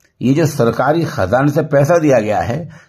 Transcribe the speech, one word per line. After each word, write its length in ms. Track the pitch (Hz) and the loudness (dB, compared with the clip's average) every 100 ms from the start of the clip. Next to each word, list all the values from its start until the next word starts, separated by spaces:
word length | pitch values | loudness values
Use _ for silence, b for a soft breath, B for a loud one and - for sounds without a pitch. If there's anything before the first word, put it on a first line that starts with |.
| _ _ | _ _
ये 120 | 120 | -2
जो 120 | 139 160 | 0 0
सरकारी 580 | - 117 113 131 165 | 0 0 0 0 0
खजाने 460 | 156 - 92 120 143 | -2 -4 -2 0 2
से 120 | 147 | 0
पैसा 360 | 156 139 143 175 | 0 0 2 2
दिया 220 | 151 127 | 2 2
गया 200 | 107 101 | 2 -2
है, 300 | 90 131 165 B | -2 -6 -10 B